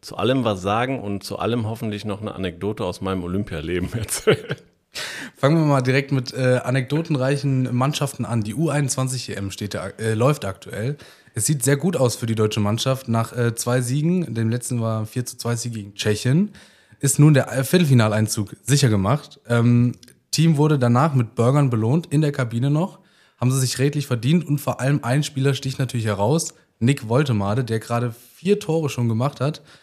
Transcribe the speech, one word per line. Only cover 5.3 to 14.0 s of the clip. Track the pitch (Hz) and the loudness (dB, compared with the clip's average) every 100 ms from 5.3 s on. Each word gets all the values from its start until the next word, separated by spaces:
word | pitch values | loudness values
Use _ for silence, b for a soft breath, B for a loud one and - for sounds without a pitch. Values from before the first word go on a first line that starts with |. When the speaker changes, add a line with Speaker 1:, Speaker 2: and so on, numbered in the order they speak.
| - | 0
Speaker 2:
Fangen | 135 165 | 2 4
wir | |
mal | 151 139 | 4 2
direkt | 127 131 139 | 2 0 0
mit, | 135 123 | -2 -2
äh, | - 127 127 | -2 2 2
anekdotenreichen | 127 135 123 147 165 139 131 143 139 131 127 | 0 -2 -2 -4 -2 -2 0 0 0 0 0
Mannschaften | 123 135 151 139 - | 0 0 0 -4 -4
an. | 117 117 | -4 -2
Die | 104 | -2
U | 113 165 | -2 0
einundzwanzig | 147 135 - 131 127 - | 0 0 -2 -4 -4 -8
E | |
M | 95 98 | -8 -8
steht | - 101 | -6 -6
da, | 92 95 | -6 -8
äh, | - 110 | -6 -2
läuft | 110 131 147 | 2 2 2
aktuell. | 98 95 - 98 117 147 B B B | -4 -10 -10 -6 -6 -6 B B B
Es | - - | -4 -2
sieht | 147 | 0
sehr | 135 139 | 2 2
gut | 185 - | 2 2
aus | 123 | 0
für | - 117 | 0 -2
die | 110 | 0
deutsche | 107 107 | 0 0
Mannschaft. | 104 113 135 131 - | 0 0 -2 -2 -2
Nach, | 113 113 120 | -2 -2 -2
äh, | 117 113 | -2 -2
zwei | 120 127 | -2 0
Siegen, | 120 139 | 0 0